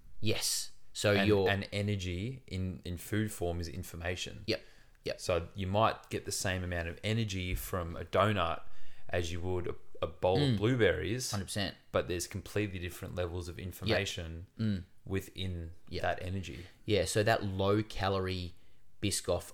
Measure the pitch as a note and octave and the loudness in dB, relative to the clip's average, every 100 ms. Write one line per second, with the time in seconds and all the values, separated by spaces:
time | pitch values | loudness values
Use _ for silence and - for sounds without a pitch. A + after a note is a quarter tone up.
0 | - - A2 - - - - - - - | -8 2 2 4 2 0 -4 -8 -10 0
1 | G#2+ G2+ G2 G2+ F#2+ G2 - G2+ G#2 G2+ | 4 6 6 6 6 2 0 0 0 0
2 | F2+ F2 A#2 C3 - F#2 F#2 - - F2 | -2 -4 -4 -8 -6 -4 -2 -4 -6 -8
3 | - G#2+ G#2+ - F2 E2+ E2+ F2+ - E2+ | -2 0 0 -2 -2 -2 -4 -6 -8 -6
4 | E2+ F2+ - - - - - - - - | -4 -4 -6 -6 -4 -4 -4 -20 -20 -10
5 | D2 - - E2+ E2 G2+ F#2 G2+ A2 - | -8 -4 2 0 0 -4 0 4 4 2
6 | - G#2 E2 - G2+ F#2 F2+ E2+ E2 E2+ | -6 -6 -4 -2 0 0 0 -2 -2 -2
7 | G#2 A2 G#2+ F#2+ F2+ F2+ - F#2+ E2+ C#2+ | 0 0 0 -2 -2 -2 -2 -4 -4 -6
8 | E2+ F#2+ G#2 G2+ E2 D#2+ - - - - | 0 4 4 4 2 0 0 2 2 2
9 | - F2+ E2+ F2 F2+ F2+ - - - - | 0 0 0 -2 0 0 -2 -6 -6 -4
10 | D#2+ - F#2 B2+ C#3+ G2+ G#2+ B2+ G2 E2+ | -4 2 4 6 4 4 4 6 6 4
11 | F2 B2 - G#2 F#2 G#2+ F#2+ - - F#2+ | 0 -2 -2 -2 -2 -2 -2 -4 0 0
12 | - F2 - F#2+ - G#2 G#2 F2+ F2+ - | 2 -2 -2 -6 -2 -2 0 -2 -6 -8
13 | F#2 F2+ F2 F2+ E2+ D#2+ F2+ - G2 G2+ | -6 -4 -2 -2 -6 -8 -8 -4 2 2
14 | G2 - E2 E2 F2+ - A2 F#2+ - - | 0 -4 -8 -10 -12 -4 -2 -2 -6 -14
15 | - F#2+ - - F#2 F2 E2 - - E2+ | -4 -4 -4 -6 -6 -4 -8 -12 -8 -2
16 | F2 - F#2 G2 E2 C#2 F2+ - - G2+ | 0 0 -2 -4 -6 -10 -14 -10 0 2
17 | E2 A2 G#2+ A2+ G2 F#2+ G2 G#2 G#2+ - | 4 2 4 2 2 2 4 4 2 -2
18 | F#2 G2 F#2+ F#2 F2 - - - - - | 0 0 0 -2 -6 -10 -14 -14 -14 -2
19 | G2+ - - F2 - | 0 0 2 0 0